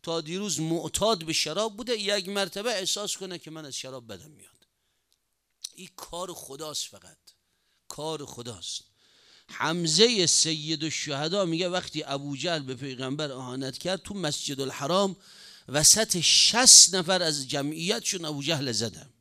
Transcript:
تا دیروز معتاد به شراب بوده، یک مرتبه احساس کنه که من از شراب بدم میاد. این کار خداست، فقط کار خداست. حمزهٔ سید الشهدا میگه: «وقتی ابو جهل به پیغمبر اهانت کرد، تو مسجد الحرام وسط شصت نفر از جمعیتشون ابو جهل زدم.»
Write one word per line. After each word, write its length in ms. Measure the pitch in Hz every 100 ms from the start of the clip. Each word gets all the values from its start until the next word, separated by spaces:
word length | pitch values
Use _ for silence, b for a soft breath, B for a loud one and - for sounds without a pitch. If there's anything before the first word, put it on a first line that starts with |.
تا 180 | - 165
دیروز 380 | 156 180 208 156
معتاد 640 | 160 165 156 - 202 220
به 100 | 160
شراب 440 | 156 156 160 220 202
بوده، 200 | 240 226
یک 260 | 196 202 185
مرتبه 420 | 202 190 196 220
احساس 480 | 208 185 - 202 -
کنه 220 | 190 175
که 120 | -
من 140 | 160 151
از 100 | 127
شراب 380 | 135 131 117
بدم 180 | 98 -
میاد. 340 | 151 - _ _ _ _ _ _ _ _ _ _ _ - -
این 140 | 185 -
کار 380 | - 170 185
خداست، 540 | 160 - 139 156 143 -
فقط 300 | 98 87 _ - _ _ _ _ _ _
کار 380 | - 156 156 139
خداست. 560 | - 120 98 - - - b b b b b b
حمزهٔ 760 | - 139 170 165 156 233 226 170
سید 580 | - 156 160 151 160
الشهدا 600 | 156 - 156 139 156 202 185
میگه: 240 | 165 180
«وقتی 340 | 180 - 151
ابو 340 | 147 139 143 139
جهل 220 | 160 165
به 160 | 131 127
پیغمبر 560 | 139 123 131 143 151
اهانت 460 | 131 127 127 135 -
کرد، 240 | 175 190
تو 120 | -
مسجد 480 | 202 160 - - 135
الحرام 540 | 135 - 143 180 196 175 B B B B B
وسط 520 | 131 151 208 220 175
شصت 760 | 147 - - 226 254 - - 185
نفر 280 | 165 185
از 240 | 170 147 131
جمعیتشون 800 | 143 143 156 170 226 - 196 160
ابو 180 | 147
جهل 280 | 139 160 135
زدم.» 380 | 107 113 90 - _